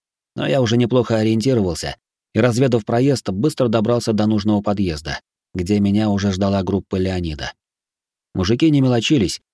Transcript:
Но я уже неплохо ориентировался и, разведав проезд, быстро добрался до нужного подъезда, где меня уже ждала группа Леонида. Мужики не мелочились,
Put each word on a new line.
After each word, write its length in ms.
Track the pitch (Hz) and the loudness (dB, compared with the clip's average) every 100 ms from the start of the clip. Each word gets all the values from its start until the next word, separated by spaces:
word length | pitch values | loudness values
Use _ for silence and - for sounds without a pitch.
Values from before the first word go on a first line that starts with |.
| _ _ _ | _ _ _
Но 120 | - 147 | -8 -2
я 140 | 143 | 0
уже 140 | 113 120 | 2 2
неплохо 420 | 120 123 113 110 | 2 2 2 0
ориентировался 760 | 110 113 123 123 92 80 - - _ _ _ | 2 0 0 0 0 -4 -8 -12 _ _ _
и, 60 | 107 | 0
разведав 440 | 123 113 135 117 | 2 2 2 0
проезд, 440 | 104 117 139 131 - | 0 0 2 0 -2
быстро 400 | 95 151 - 123 | -2 -2 0 0
добрался 440 | 113 107 120 117 | 0 0 0 0
до 120 | 107 107 | 0 2
нужного 360 | 107 104 104 | 0 0 0
подъезда, 580 | 104 101 92 76 76 67 _ _ _ | 0 -2 -2 -4 -8 -10 _ _ _
где 240 | 92 87 104 | -6 -2 0
меня 300 | 101 104 107 | 2 2 0
уже 240 | 101 101 | 0 0
ждала 300 | 92 98 98 | 0 0 0
группа 340 | 90 95 - 95 | 0 -4 -2 -4
Леонида. 560 | 92 92 85 71 - - _ _ _ _ _ _ _ | -2 -2 -4 -6 -10 -14 _ _ _ _ _ _ _
Мужики 360 | - 92 123 160 | -4 0 2 2
не 100 | 143 | 4
мелочились, 600 | 131 120 - 147 87 - _ | 2 2 2 0 0 -4 _